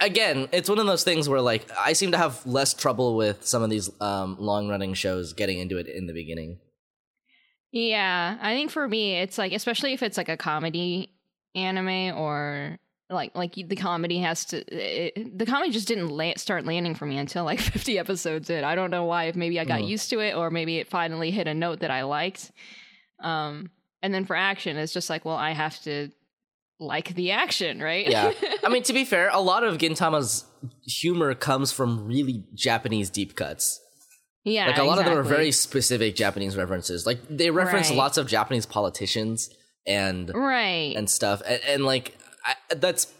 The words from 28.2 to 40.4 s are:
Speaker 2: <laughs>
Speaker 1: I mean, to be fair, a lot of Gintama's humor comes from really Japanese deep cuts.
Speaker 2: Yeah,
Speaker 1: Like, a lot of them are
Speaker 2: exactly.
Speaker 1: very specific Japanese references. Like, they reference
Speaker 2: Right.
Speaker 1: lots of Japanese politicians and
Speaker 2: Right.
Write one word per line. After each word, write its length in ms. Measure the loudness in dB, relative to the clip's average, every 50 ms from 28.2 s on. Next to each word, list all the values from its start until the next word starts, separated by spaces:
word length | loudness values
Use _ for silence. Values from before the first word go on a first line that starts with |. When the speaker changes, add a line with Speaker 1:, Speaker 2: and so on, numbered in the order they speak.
| 4 2 2 0 -2
Speaker 2:
<laughs> 160 | -4 -2 0 2
Speaker 1:
I 60 | 2
mean, 140 | 2 2 2
to 100 | 2 2
be 100 | 2 2
fair, 260 | 4 4 4 4 4 4
a 80 | 4
lot 220 | 4 4 4 4 4
of 160 | 2 2 2
Gintama's 680 | 2 0 2 2 2 4 4 2 2 0 -2 -4 -4 -10 _ _ -14 -14 -14 _ _
humor 480 | -6 -4 0 0 2 2 4 2 2 2
comes 380 | 0 0 0 2 2 2 0
from 340 | 0 0 0 0 0 -2 -2
really 380 | 0 0 2 2 2 -2 -4 -6 -10 -6
Japanese 560 | -2 2 2 2 2 0 0 0 0 0 0
deep 260 | -2 -2 -4 -4 -4
cuts. 460 | -6 -6 -6 -2 -2 -2 -2 -2 -4 -12 _ _ _ -20 _ -20 _ _ _ _ _ _
Speaker 2:
Yeah, 240 | -2 0 2 2
Speaker 1:
Like, 100 | 2 4
a 60 | 4 4
lot 160 | 6 6 4
of 60 | 4
them 100 | 4 4
are 60 | 4
Speaker 2:
exactly. 160 | 4 4 4
Speaker 1:
very 140 | 4 4 4
specific 640 | 4 2 0 2 0 0 2 2 2 2 2 0 2
Japanese 400 | 2 0 0 0 0 -4 -2 -2
references. 500 | -2 -2 0 -2 -4 -2 -4 -6 -2 -2
Like, 100 | -2 -2 -2 -6 -6
they 200 | -2 2 2 4
reference 400 | 4 2 2 2 2 2 2 4
Speaker 2:
Right. 80 | 4
Speaker 1:
lots 200 | 4 4 4 2 0
of 80 | 2
Japanese 380 | 2 2 2 2 2 0 -2 -2
politicians 840 | 0 0 0 0 0 0 -4 -4 -2 0 0 0 -2 -2 -4 -6 -8 -10 _ _ _ _ _ _
and 420 | 0 2 2 2 0 -2 -2 -4 -4 -2
Speaker 2:
Right. 600 | -2